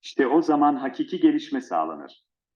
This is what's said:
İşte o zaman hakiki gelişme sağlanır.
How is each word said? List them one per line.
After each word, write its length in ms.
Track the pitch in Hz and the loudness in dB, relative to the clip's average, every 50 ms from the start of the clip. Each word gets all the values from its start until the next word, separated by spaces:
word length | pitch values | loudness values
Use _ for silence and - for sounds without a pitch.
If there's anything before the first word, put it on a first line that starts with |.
İşte 260 | _ - - - 139 | _ -10 0 0 0
o 140 | 123 135 165 | 4 4 2
zaman 340 | 160 151 151 147 147 147 147 | 2 2 2 2 4 2 2
hakiki 440 | 131 135 131 127 - 151 - - 180 | 0 -6 -8 -6 -6 -6 -6 -2 2
gelişme 420 | - 156 147 147 - - 131 127 | 4 4 4 2 -4 -4 -8 -8
sağlanır. 680 | 123 - - 80 78 82 80 71 69 - - _ _ _ _ _ _ _ _ | -6 -4 -4 -4 -4 -4 -6 -12 -16 -18 -20 _ _ _ _ _ _ _ _